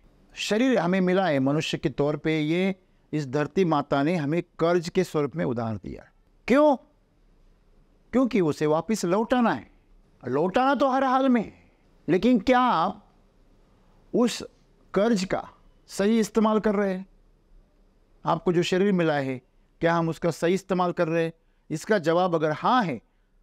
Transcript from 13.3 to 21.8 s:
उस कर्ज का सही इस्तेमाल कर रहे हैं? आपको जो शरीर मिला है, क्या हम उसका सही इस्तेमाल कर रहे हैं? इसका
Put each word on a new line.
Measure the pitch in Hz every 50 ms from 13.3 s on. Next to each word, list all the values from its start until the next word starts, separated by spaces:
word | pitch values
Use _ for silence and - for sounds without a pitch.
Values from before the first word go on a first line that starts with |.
| _ _ _ _ _ _ _ _ _ _ _ _ _ _ _ - -
उस | 202 247 220 - - - - _ _ _ _ _ _ _ - -
कर्ज | 185 208 240 240 180 185
का | - 143 - - - - _ _ - _ _ _
सही | - - - 196 208 226 226
इस्तेमाल | 208 - - 226 214 220 214 214
कर | - 214 196
रहे | 208 202 196 185
हैं? | 185 190 _ _ _ _ _ _ _ _ _ - - _ _ _ _ _ _ _ _ _ _ _ _ -
आपको | 151 165 165 - 185 170
जो | 175 170
शरीर | - 185 180 196 208
मिला | 196 175 165 160 147
है, | 143 135 135 131 123 _ _ _ _ _ _ _ -
क्या | 165 165 170
हम | 170 165 165
उसका | 156 - - 170
सही | 147 - 170 170 190
इस्तेमाल | 180 - - 190 180 180 175
कर | - - 175
रहे | 156 165 165 165
हैं? | 165 - _ _ _ _ _ _ -
इसका | 151 160